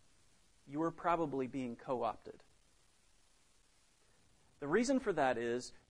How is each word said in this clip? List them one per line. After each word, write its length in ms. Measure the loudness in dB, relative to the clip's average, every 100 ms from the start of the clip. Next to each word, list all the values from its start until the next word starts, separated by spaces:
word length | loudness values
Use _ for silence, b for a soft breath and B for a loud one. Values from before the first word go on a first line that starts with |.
| -20 _ _ _ _ _ -10
you 140 | -4
are 100 | -4
probably 540 | -2 0 2 2 0 -2
being 300 | -4 -6 -6
co-opted. 680 | -6 -2 -2 -4 -10 -18 -20 _ _ _ _ _ _ _ _ _ _ _ _ _ _ _ b b b _ _ -8
The 80 | 2
reason 320 | 4 4 2
for 140 | 2
that 240 | 2 4 2
is 340 | 0 -2 -4 b b